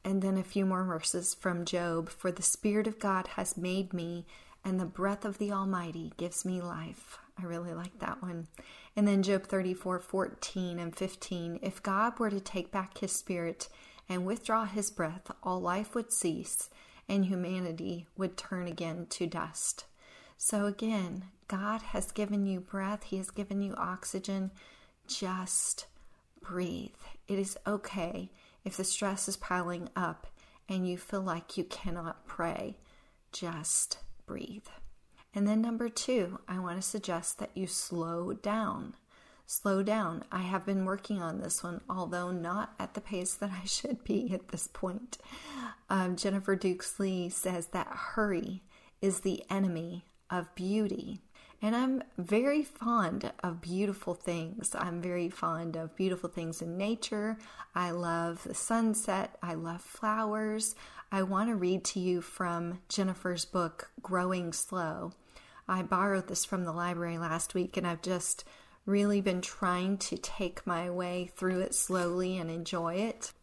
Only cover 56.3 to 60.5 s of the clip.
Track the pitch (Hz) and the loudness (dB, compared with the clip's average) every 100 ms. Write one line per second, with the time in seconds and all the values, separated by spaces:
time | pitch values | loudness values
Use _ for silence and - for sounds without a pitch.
56.3 | - 165 165 165 180 202 226 - 214 214 | -4 -4 -4 -4 0 0 0 0 0 0
57.3 | 220 - - - - 175 175 170 170 170 | -2 -8 -16 -4 -2 0 0 2 2 0
58.3 | 170 - - - 226 226 214 - 190 196 | -2 -6 -4 2 4 4 4 2 0 0
59.3 | - 175 160 165 175 - - 214 220 214 | -4 -4 -2 -4 -6 -10 -2 0 2 2
60.3 | 214 214 | 2 2